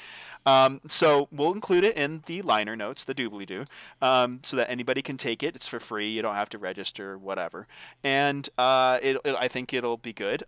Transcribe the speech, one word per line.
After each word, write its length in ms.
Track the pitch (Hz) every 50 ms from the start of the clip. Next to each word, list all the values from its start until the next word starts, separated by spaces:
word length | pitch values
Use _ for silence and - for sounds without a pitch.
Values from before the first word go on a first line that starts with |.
| - - - - - - - - -
Um, 360 | 139 135 131 135 135 135 139 -
so 400 | 160 - - 175 156 147 143 143 -
we'll 220 | 156 139 147 165 185
include 320 | 214 - - 185 175 190
it 120 | - -
in 260 | 156 143 143 160 156 156
the 140 | - 165 190 196
liner 320 | 151 110 107 104 107 113
notes, 280 | 113 104 110 135 - -
the 120 | - 180
doobly-doo, 500 | 135 123 107 104 101 98 90 92 98 139 - - - - - - -
um, 400 | 135 127 131 127 123 123 123 127 -
so 140 | - 151
that 120 | 127 113 -
anybody 320 | 123 127 120 131 131 139
can 160 | - - 139
take 260 | 127 - 127 113 - 139
it. 120 | 160 -
It's 120 | 120 -
for 120 | - - 117
free. 300 | - - 113 104 104 107
You 120 | 110 110
don't 140 | 107 107 101
have 140 | 101 104 -
to 100 | - 104
register, 580 | 101 92 95 98 92 - - - 98 98 95
whatever. 500 | 95 95 95 95 92 90 165 - - 208 - - - - - - _ -
And, 440 | 139 135 139 143 143 143 139 131 - _
uh, 420 | - 127 131 131 131 127 127 127 120
it, 160 | 131 135 135 127 -
it, 100 | 143 - -
I 80 | 127
think 260 | 127 - 127 127 - 131
it'll 240 | 127 120 120 117
be 160 | 113 - 120 107
good. 300 | - 101 101 120 180 -